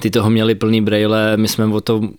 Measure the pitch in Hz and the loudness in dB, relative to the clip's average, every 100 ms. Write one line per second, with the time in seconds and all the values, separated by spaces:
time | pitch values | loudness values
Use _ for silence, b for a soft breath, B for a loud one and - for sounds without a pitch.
0 | 113 117 107 113 110 107 110 113 104 104 | -2 0 2 2 0 0 0 0 2 0
1 | 107 110 107 107 107 - 110 107 - 110 | 0 0 0 0 -2 -2 -2 -2 -2 -2
2 | 107 | -4